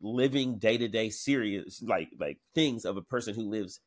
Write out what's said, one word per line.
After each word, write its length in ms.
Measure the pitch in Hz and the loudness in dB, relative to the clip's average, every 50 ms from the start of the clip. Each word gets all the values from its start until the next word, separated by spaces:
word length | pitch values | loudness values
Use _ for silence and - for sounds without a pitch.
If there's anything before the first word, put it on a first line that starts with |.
living 580 | - 107 117 123 131 135 131 143 131 127 120 101 | -8 -4 2 4 4 4 4 4 0 0 0 2
day-to-day 520 | 110 110 117 120 120 110 101 110 113 110 | 4 4 4 4 2 0 0 0 0 0
serious, 720 | - - - 139 139 131 110 104 98 95 - 95 - - 117 | -2 -4 0 2 2 2 2 0 -2 -2 -4 -8 -12 -8 -4
like, 280 | 110 101 90 78 - - - | 0 0 0 0 -4 -6 -6
like, 220 | 82 73 71 - _ _ - | -6 -6 -6 -8 _ _ 0
things 300 | 160 156 143 120 113 - | 2 2 2 2 -2 -4
of 100 | 95 101 98 | -4 -4 -6
a 40 | 85 | -6
person 320 | - 127 123 120 113 101 | -4 -4 -4 -4 -4 -6
who 80 | 113 110 101 | -6 -4 -4
lives 300 | 107 110 98 90 - - _ | -4 -4 -6 -6 -10 -16 _